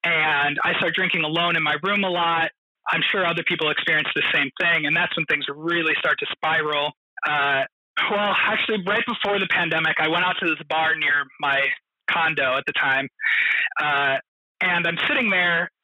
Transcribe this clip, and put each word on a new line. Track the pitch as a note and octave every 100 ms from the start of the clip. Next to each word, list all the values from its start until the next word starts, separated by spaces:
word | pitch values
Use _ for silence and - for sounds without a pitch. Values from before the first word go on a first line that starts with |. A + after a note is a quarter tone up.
| E3+
And | E3 D#3 C#3+ C#3+ C#3+
I | - -
start | F3+ D#3
drinking | F#3 F3 D#3
alone | D#3+ F3 E3
in |
my | D#3 D3+
room | F3 G3+ F#3+
a |
lot. | F3 E3+ E3 D#3+ - _ _ -
I'm | F3 -
sure | G#3 F3+
other | E3
people | D#3+ E3 D#3
experience | D3+ - D#3 D3 -
the | C#3
same | D3+ C#3 -
thing. | F3 E3 D3+
And | E3
that's | F3 E3
when | D#3+
things | D3+ C#3
really | C#3+ D#3+ E3+ D#3+ D#3
start | D#3+ D3
to | -
spiral. | - D#3+ D#3+ D3+ D3 D3 - _ - -
Uh, | D3 C#3 C#3 C3+ _ _ - -
well, | G#3 G#3 F#3+
actually, | - G#3+ - G#3+ F3+
right | G#3+ A3+
before | A#3 G3+ G3+
the | F#3
pandemic, | F#3 E3+ D#3+ D#3+ D3+
I | D#3
went | E3+
out | F#3 F3+
to | F3+
this | D3+ D#3
bar | D#3 D#3+ D#3
near | D3+ D3+ C3+ -
my | C#3+ C#3 C3+ - _ _ -
condo | F3 D#3+ D#3 C3+ C3
at | C#3+
the |
time. | C#3+ C#3 C3+ C#3 _ - - - - - -
Uh, | D3+ C#3+ C#3 C3+ - _ _ _
and | F#3 F3 E3+
I'm | E3 F3
sitting | D4 A#3
there | F#3+ F3 E3+ F3 _